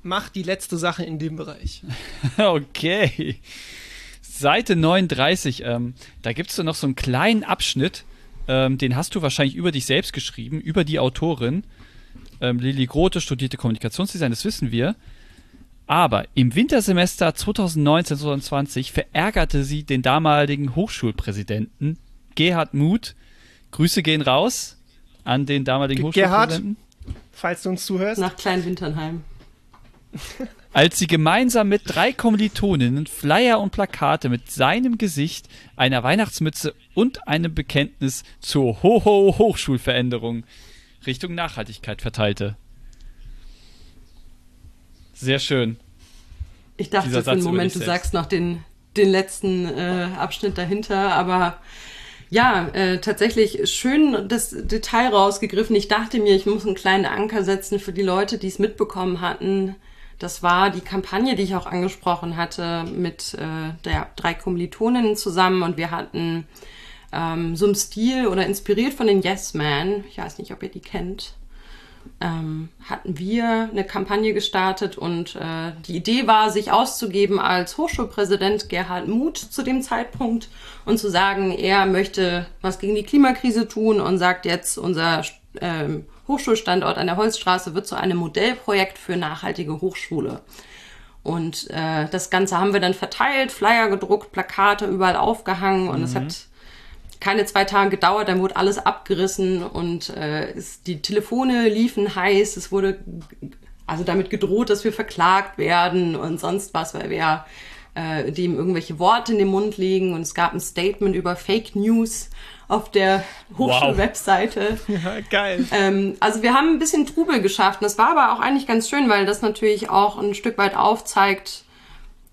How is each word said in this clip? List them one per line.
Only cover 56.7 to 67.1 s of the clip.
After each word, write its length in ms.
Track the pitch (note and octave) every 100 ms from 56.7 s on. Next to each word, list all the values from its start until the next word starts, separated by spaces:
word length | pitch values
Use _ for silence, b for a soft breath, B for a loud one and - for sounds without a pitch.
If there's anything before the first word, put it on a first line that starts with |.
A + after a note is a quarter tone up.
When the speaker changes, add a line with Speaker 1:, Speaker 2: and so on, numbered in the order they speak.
Speaker 3:
kleinen 300 | F#3+ F#3+ F#3+
Anker 380 | F#3 - G#3+ A3
setzen 360 | F#3 G3 - G3+
für 140 | G3
die 100 | F3
Leute, 340 | F#3+ F#3 G3+ A#3
die 100 | F#3+
es 120 | F#3+
mitbekommen 600 | G#3+ - G3+ F#3+ F#3 F3
hatten. 540 | F3 - F#3+ G3 F#3+ F#3+ b b b -
Das 240 | F3+ -
war 260 | F3 F3 G3
die 120 | F3+
Kampagne, 540 | - F#3+ F#3+ G3 C4
die 80 | G#3
ich 120 | F#3+
auch 120 | F#3 -
angesprochen 680 | F3+ F#3 - F#3 F3 E3+ E3
hatte, 460 | E3+ - E3+ E3+
mit, 520 | E3 - F3 E3 -
äh, 380 | - D#3+ D#3+ D#3+ D#3+
der 220 | E3+ D3+ -
drei 180 | - E3+
Kommilitoninnen 840 | E3+ - F3 F3 - A3+ B3 A3+
zusammen. 480 | G#3 G3+ F3 F#3 F#3
Und 140 | E3+ D#3
wir 120 | E3
hatten, 560 | E3+ - - E3 E3 D#3 B B B B B B